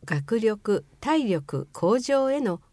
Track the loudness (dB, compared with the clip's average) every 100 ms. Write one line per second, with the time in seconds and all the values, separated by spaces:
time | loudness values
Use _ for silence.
0 | -4 -4 -2 0 0 0 -2 -2 -2 _
1 | 0 0 2 -2 -2 -8 -8 -2 2 2
2 | 2 2 2 0 -2 -4 -8